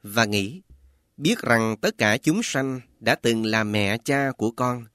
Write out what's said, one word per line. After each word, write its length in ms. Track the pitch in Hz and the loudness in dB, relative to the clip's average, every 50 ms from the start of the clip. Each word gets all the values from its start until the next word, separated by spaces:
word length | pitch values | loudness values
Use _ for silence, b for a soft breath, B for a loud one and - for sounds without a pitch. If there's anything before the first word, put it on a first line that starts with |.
| _ | _
Và 220 | 107 101 117 113 | -4 0 0 0
nghĩ, 360 | 104 104 101 98 101 139 190 _ _ - _ _ - _ _ _ _ _ | 2 2 0 0 -2 -6 -12 _ _ -20 _ _ -20 _ _ _ _ _
biết 220 | - 143 165 233 - | -2 0 0 0 0
rằng 380 | - 120 120 113 113 110 113 - | 0 2 2 2 2 0 -2 -2
tất 180 | - - - - | -2 -4 -2 0
cả 180 | 117 107 107 | 2 2 2
chúng 240 | 127 - 151 160 214 233 | 2 2 0 0 0 -2
sanh 380 | - - 139 131 135 131 127 - _ _ _ | -2 -4 -4 -4 -4 -6 -8 -12 _ _ _
đã 140 | - 113 123 | 0 0 0
từng 300 | - - 120 117 113 110 | 2 2 0 2 2 0
là 200 | 107 110 110 110 | 0 0 0 0
mẹ 340 | 107 104 107 101 98 104 117 | 0 0 0 0 0 -2 -4
cha 340 | _ - 139 139 139 135 127 | _ -2 0 0 0 -2 -2
của 180 | _ 107 110 | _ -2 -2
con. 340 | 117 - 127 123 123 123 120 113 _ | 0 0 -2 -2 -2 -4 -8 -16 _